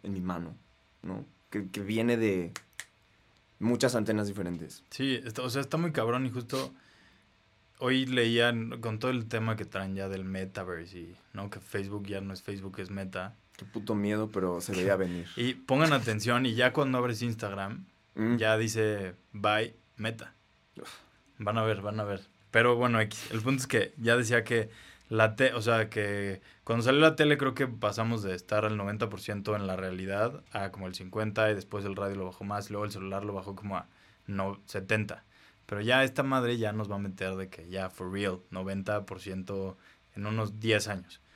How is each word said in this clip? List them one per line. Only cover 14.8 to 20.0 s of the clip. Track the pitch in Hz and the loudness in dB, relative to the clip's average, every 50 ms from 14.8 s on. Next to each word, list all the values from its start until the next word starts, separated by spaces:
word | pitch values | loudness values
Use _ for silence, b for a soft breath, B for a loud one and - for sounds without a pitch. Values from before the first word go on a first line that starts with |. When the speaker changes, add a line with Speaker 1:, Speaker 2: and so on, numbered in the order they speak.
| 90 98 98 | 4 4 4
Speaker 2:
<laughs> | |
Speaker 1:
venir. | 92 95 90 87 87 85 - - | 4 2 0 -2 -6 -8 -8 -4
Speaker 2:
Y | 120 120 127 127 | -2 -2 -2 -2
pongan | - - - 131 139 160 160 147 | -4 0 2 4 4 6 6 4
atención, | 131 110 117 107 104 101 123 120 123 131 | 4 2 0 -2 0 2 2 2 4 2
y | 123 110 | 2 4
ya | 117 139 156 - | 4 4 4 4
cuando | 156 139 131 131 | 4 2 2 2
abres | 123 123 123 113 107 | 2 0 0 -2 -2
Instagram, | 120 120 110 110 110 101 98 98 98 101 120 - 190 - _ _ _ _ _ | -2 -4 -2 -4 -4 -6 -4 -4 -6 -6 -6 -10 -12 -16 _ _ _ _ _
Speaker 1:
Mm. | - 110 117 120 | -2 2 2 2
Speaker 2:
ya | 113 110 110 110 | 4 4 4 4
dice, | 107 117 110 113 113 110 107 107 101 95 90 90 - _ _ - | 4 2 2 2 2 2 2 2 0 -4 -6 -8 -12 _ _ -8
"Bye, | 101 101 104 107 107 117 113 - - _ _ _ | 0 2 4 4 4 2 0 -6 -14 _ _ _
Meta". | - | -6